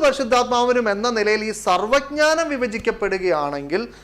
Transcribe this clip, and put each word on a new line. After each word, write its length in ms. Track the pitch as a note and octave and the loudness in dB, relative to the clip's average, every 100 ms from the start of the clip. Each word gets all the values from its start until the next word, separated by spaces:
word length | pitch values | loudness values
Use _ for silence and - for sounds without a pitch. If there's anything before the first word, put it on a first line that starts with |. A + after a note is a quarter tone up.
പരിശുദ്ധാത്മാവിനും 880 | D4 C4+ A#3+ B3 A#3 A#3+ B3 B3 A#3 | 2 2 2 2 2 2 2 2 0
എന്ന 180 | G#3 A#3+ | 0 -2
നിലയിൽ 340 | A3+ G#3 G#3+ | 0 0 0
ഈ 80 | G#3+ | -2
സർവജ്ഞാനം 1000 | G#3 G3+ F3+ G#3+ C#4 C#4 D4 D#4 D#4+ E4 | -4 0 0 2 0 0 0 2 2 -2
വിഭജിക്കപ്പെടുകയാണെങ്കിൽ 1400 | C4+ B3 G#3+ A3+ G#3 G3+ F#3+ F#3 D#3 C#3+ C#3+ C#3+ F3+ A#3 - | -2 -4 -4 -4 -2 -2 0 0 0 0 -4 -4 -4 -4 -12